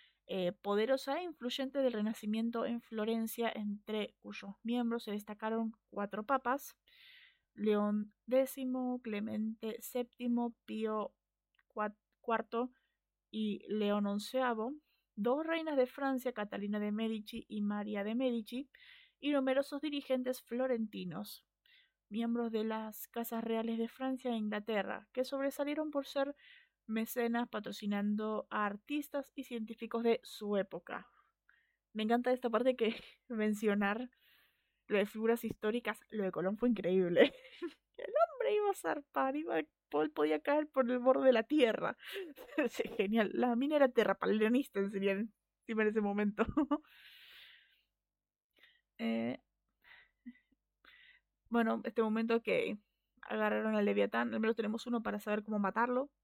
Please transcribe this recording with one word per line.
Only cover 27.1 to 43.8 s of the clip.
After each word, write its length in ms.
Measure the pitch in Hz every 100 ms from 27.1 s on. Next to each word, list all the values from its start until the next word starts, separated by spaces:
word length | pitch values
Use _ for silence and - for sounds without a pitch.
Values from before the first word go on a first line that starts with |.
| 247 233 233 240
patrocinando 1000 | 220 208 202 208 202 202 208 214 214 -
a 160 | 214 208
artistas 680 | 202 - 294 285 285 269 -
y 80 |
científicos 600 | 262 240 220 226 226 233
de 160 | 233 226
su 340 | - - 208 202
época. 500 | 190 170 - - 180 _ _ _ _ _ _ _ _
Me 100 | 214
encanta 300 | 214 240 247
esta 160 | 254 247
parte 260 | 247 254 254
que 200 | 220 233 -
<laughs> 160 | - -
mencionar 800 | 226 214 208 220 202 202 214 254 _ _ _ _ _ _ _ -
lo 100 | 202
de 80 | 208
figuras 380 | 220 226 233
históricas, 560 | 226 - 214 240 220 214 -
lo 140 | 214
de 80 | 190
Colón 260 | 170 180 214
fue 120 | 247
increíble. 640 | 208 175 190 175 175 277 - - -
<laughs> 160 | 339 - _ -
El 160 | - 508 659
hombre 220 | 539 440 415
iba 160 | 415
a 20 |
zarpar, 600 | 381 330 311 285 269 269 285
iba, 260 | 330 302 311 _ _
po-, 200 | 294 311
podía 320 | - 302 302
caer 260 | 285 294 302
por 220 | 269 247
el 100 | 254
borde 280 | 247 269 262
de 60 |
la 100 | 226
tierra. 540 | 226 302 233 208 - - - 392 349 -
<laughs> 320 | - - 285
Sí, 140 | - - -
genial. 340 | 196 226 202
La 220 | - 240 233
mina 200 | 277
era 120 | 302